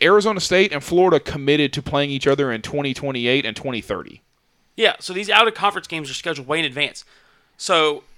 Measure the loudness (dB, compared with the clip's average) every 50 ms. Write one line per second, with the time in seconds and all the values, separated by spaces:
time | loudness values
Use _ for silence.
0 | 4 4 6 4 4 2 0 -2 -2 2 2 2 2 2 0 -6 -4 0 2 4
1 | 6 6 4 2 2 -2 -8 -4 0 2 2 2 2 0 -2 -6 -6 -2 -2 -2
2 | -2 -2 -2 0 2 2 2 2 2 0 -2 -4 -6 -6 -4 -4 -4 -4 -4 -6
3 | -6 -6 -4 -2 0 0 2 0 0 -2 -6 -8 -8 -8 -6 -6 -6 -6 -6 -6
4 | -8 -12 -18 -20 _ _ _ _ _ _ _ _ _ _ _ 0 2 2 2 -2
5 | -6 -10 -8 -8 -2 2 4 4 4 4 2 0 -2 -2 -2 -4 -8 -8 -8 -8
6 | -8 -8 -10 -8 -6 -6 -6 -6 -6 -4 -2 -2 -2 -4 -4 -4 -6 -6 -6 -10
7 | -20 _ _ _ _ _ _ _ _ _ _ -10 -2 0 2 2 4 2 0 -2
8 | -8 _ -2